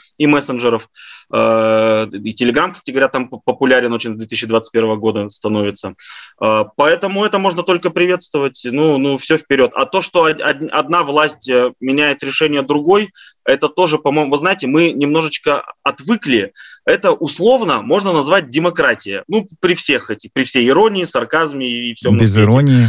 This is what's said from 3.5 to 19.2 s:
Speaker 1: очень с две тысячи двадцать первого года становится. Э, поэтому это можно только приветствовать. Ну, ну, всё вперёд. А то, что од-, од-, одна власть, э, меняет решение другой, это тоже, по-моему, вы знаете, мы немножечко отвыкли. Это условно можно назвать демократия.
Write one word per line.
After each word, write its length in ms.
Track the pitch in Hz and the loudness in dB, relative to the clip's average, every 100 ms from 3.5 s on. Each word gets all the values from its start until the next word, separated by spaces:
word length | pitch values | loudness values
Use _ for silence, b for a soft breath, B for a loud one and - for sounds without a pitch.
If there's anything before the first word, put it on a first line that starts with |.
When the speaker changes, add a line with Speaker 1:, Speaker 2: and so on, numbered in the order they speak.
| 127 135 127 123 | -2 2 2 2
Speaker 1:
очень 200 | 113 117 | -2 -6
с 40 | 110 | -10
две 100 | 110 | -10
тысячи 200 | 117 113 | -8 -2
двадцать 260 | 113 110 | -2 0
первого 240 | 113 110 107 | 0 0 0
года 320 | 110 104 104 | -2 -2 -6
становится. 680 | - 107 107 101 101 98 90 B B B _ | -6 -4 -2 -2 -4 -12 -14 B B B _
Э, 220 | 110 110 104 - | 0 0 0 0
поэтому 480 | 147 170 196 196 | 2 2 0 -2
это 140 | 208 202 | -2 0
можно 240 | 190 170 | 0 -2
только 280 | 170 175 180 | 0 -2 -2
приветствовать. 680 | 170 180 180 - 151 135 - 123 | 0 0 0 -4 -4 -4 -6 -6
Ну, 280 | 135 156 139 | 0 2 2
ну, 180 | 139 135 | 0 -2
всё 200 | - 156 | -2 -2
вперёд. 340 | - 135 123 | 0 2 2
А 100 | 127 135 | 0 -2
то, 160 | 190 | -2
что 220 | - 175 | -2 2
од-, 160 | 160 151 | 2 0
од-, 280 | 151 139 156 | -2 -4 -4
одна 320 | - 143 175 | -4 0 0
власть, 460 | 143 147 151 - 127 | 0 0 0 -2 0
э, 240 | 123 123 - | 2 2 -2
меняет 420 | 131 143 147 139 | -2 0 0 -2
решение 380 | 135 - 156 143 | -6 -2 0 0
другой, 480 | 135 147 147 202 202 B B _ - | 0 0 2 2 0 B B _ -2
это 220 | 135 151 | 0 0
тоже, 300 | - 180 151 | 0 0 0
по-моему, 320 | 143 151 143 | 0 0 0
вы 60 | 143 | 0
знаете, 280 | 175 196 131 | -2 -2 0
мы 240 | 151 170 | 2 2
немножечко 680 | 139 143 160 156 - 151 143 - - | 0 0 0 -2 -4 -2 -2 -4 -8
отвыкли. 680 | 139 135 147 226 147 117 95 B B B | -6 -6 -2 -2 0 0 0 B B B
Это 280 | - 190 190 | -2 0 2
условно 680 | 151 156 - 202 254 196 120 | 0 -2 -2 2 2 2 -2
можно 300 | 113 170 196 | 0 0 2
назвать 380 | 160 139 190 139 | 0 2 0 0
демократия. 720 | 135 170 165 139 - 98 98 | -2 0 0 0 -2 -6 -12